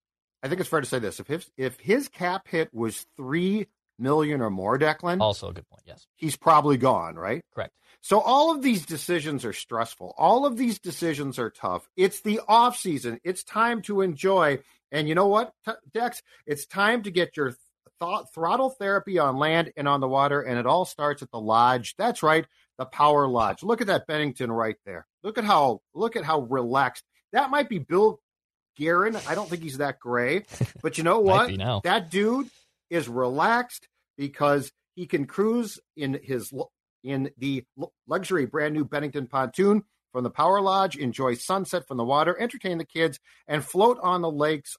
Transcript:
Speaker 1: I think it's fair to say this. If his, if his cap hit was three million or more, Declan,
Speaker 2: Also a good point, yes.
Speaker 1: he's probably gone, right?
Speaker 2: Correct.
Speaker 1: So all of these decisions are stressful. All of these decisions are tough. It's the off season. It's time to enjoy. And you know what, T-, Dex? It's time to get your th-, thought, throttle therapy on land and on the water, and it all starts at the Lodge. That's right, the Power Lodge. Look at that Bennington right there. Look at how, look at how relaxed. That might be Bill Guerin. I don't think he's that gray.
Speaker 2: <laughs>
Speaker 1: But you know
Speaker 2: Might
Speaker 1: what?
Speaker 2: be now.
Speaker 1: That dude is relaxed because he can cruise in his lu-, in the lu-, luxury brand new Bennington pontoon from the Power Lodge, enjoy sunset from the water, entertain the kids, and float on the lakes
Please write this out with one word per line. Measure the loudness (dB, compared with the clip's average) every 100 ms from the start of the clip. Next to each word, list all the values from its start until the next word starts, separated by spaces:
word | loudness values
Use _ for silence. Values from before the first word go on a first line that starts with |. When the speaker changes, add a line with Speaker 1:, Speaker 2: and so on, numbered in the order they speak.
| _ _ _ _
Speaker 1:
I | -6
think | -6
it's | -2
fair | -2
to | -2
say | -4
this. | -4 -8
If | -8
his, | -8 -8 -8
if | -8 -4
his | 0 0 -2
cap | -6 -4 -4 -4
hit | -4 -4
was | -4 -4 -6 -14 -14
three | -4 -2 0 -2 -4 _ _ -6
million | 2 2 2 0
or | -2
more, | -2 0 2
Declan, | 2 0 -4 0
Speaker 2:
Also | 0 0 -8
a |
good | -14 -18
point, | _ -20
yes. | -20 _ _
Speaker 1:
he's | -8 2
probably | 6 6 6 4
gone, | 4 2 -2
right? | -6 -6 -6 -8
Speaker 2:
Correct. | -12 -12 _ _ _
Speaker 1:
So | 0 2
all | 4 4 4
of | 2
these | 0 0
decisions | -4 -10 -4 -4 -2 -6
are | -6
stressful. | -10 -6 -4 -6 -8 -14 0
All | 4 4
of | 2 0
these | -2 -2
decisions | -8 -6 -4 -4 -6 -6
are | -8
tough. | -6 -6 -6 -8 0
It's | 0 0
the | -4 -2 4
off | 4 4 0
season. | -4 -4 -6 -6
It's | -8 -8
time | -6 -2 0 -2
to | -2 0
enjoy. | 0 0 2 4 4 0 -6 _ _
And | -4 0
you |
know | 2 4
what, | 2 0 -8
T-, | -10 -10 _
Dex? | -4 -4 -6 -16 _
It's | -8 -8 -6
time | 0 2 2
to | 0
get | -2 -2 -2
your | -4
th-, | -6 _ _ _ _
thought, | -6 -6 -8
throttle | -4 0 2 0
therapy | -2 -2 0 0 2
on | 2 2
land | 2 2 0 -2
and | 0
on | 0
the | 2
water, | 2 2 0
and | -2 -2
it | 2
all | 2
starts | 0 -4 -4 -4
at | -10
the | -6
Lodge. | 2 6 6 4 -2 -4
That's | -2 0
right, | 2 2 0 _ _ -12
the | -8
Power | 2 4 6 4
Lodge. | 2 0 -2
Look | -4 -2
at | 0
that | 0 0
Bennington | -2 -2 -4 -4
right | -2 -2 -6
there. | -12 -16 -16 _
Look | -8 -2
at |
how, | 4 4 4 0 _
look | -6 -4 -2
at |
how | 0 0
relaxed. | 0 -2 0 2 0 -4 -18 _ _
That | -2 2
might | 0 -2
be | -6
Bill | -2 2 4 2 _ _ _ _ _ -6
Guerin. | 0 2 2 -2 -4
I | -4
don't | -4
think | -8
he's | -8 -4
that | -4 -4
gray. | -2 0 0 -2 -4 -4
Speaker 2:
<laughs> | -6 -4
Speaker 1:
But | -6 0
you |
know | 2 4
Speaker 2:
Might | 6
Speaker 1:
what? | 6 4
Speaker 2:
be | -2
now. | -2 -2
Speaker 1:
That | 0 0 0
dude | 0 2 0 -4 _ _ _ _
is | -4 -2
relaxed | -2 -2 2 2 2 -2 -12 -20 _ _ -10
because | -10 0 2 2 -2 -14 _
he | -16 -4
can | -4 -2
cruise | 0 2 0 -2 -10 _ -8
in | -6 -4
his | -6 -6 -6
lu-, | -10 -12 _ _ _
in | -6 -4 -4 -6
the | -6 -6 -8 -14
lu-, | -14 _ -6
luxury | -6 -2 -2
brand | -2 -2 -2
new | -2
Bennington | -4 -4 -6 -8 -4
pontoon | -2 -2 0 2 2 -2 _ _
from | -6
the | -4
Power | 0 2 4
Lodge, | 2 2 0
enjoy | -2 -6 -2 -2
sunset | -2 -2 -4 -2 -6 -4
from | -4
the |
water, | 0 2 2 -2
entertain | -6 -6 -6 -6
the |
kids, | -6 -2 -2 -2 _ _ -6
and | -6
float | -2 2 4 4
on | 0 0
the | -2
lakes | 0 0 0 -6